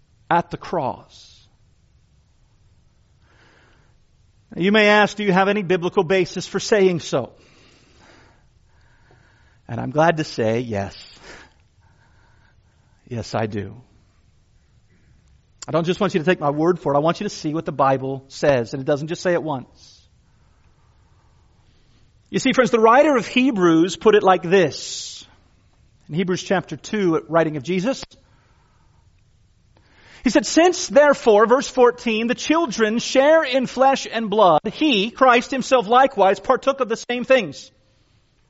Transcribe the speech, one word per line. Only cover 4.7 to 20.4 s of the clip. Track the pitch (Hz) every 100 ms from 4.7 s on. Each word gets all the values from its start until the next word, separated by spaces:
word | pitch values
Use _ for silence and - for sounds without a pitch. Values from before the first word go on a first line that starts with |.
may | 214 208
ask, | 208 202 -
"Do |
you | 208
have | 180 196
any | 208
biblical | 170 185 175 202
basis | 165 190 175 180 -
for | 196
saying | - 220 190 170
so?" | - 151 113 - _ _ _ _ _ _ _ - _ _ _ _ _ _ _ _ _ _ _ _ _ _ -
And | 117
I'm | 127
glad | 139 165 160
to |
say, | 151 - 110 113
yes. | 123 101 98 - - - - - - _ _ _ _ _ _ _ _ _ _ _ _ _ _ _ -
Yes, | 120 - 113
I | 110
do. | 104 98 107 _ _ _ _ _ _ _ _ _ _ _ _ _ _ _ _ _ - -
I |
don't | 151
just | 170 180
want | 202
you | 180
to | 151
take | 180
my | 143
word | 147 165 175
for | 147
it. | 143
I |
want | 156 175
you |
to | 208
see | - 160
what | 156 -
the |
Bible | 139 135 135 135 135 -
says. | - 151 131 113
And | 143
it |
doesn't | 135 143 156
just | 170
say | 185
it | 175
once. | 156 139 - _ _ _ _ _ _ _